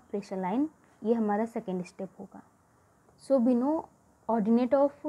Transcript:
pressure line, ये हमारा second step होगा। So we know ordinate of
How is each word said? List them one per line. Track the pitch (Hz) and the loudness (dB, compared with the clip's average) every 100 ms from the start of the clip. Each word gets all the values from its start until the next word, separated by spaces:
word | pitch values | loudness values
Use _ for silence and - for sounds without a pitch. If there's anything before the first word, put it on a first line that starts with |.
| _ | _
pressure | 202 196 190 | -10 -8 -6
line, | 185 226 311 _ _ - | -4 -2 -4 _ _ -6
ये | 214 | -2
हमारा | 233 208 208 226 | 0 0 0 -2
second | 226 220 180 180 | -6 -6 -6 -8
step | - 190 - | -12 -14 -14
होगा। | 196 196 - _ _ _ _ _ _ _ | -20 -20 -20 _ _ _ _ _ _ _
So | - 269 | 0 2
we | 233 240 | 4 2
know | 269 320 - _ _ _ - | 0 -2 -6 _ _ _ -4
ordinate | 226 208 233 247 | 0 2 2 4
of | 277 285 - | 2 2 0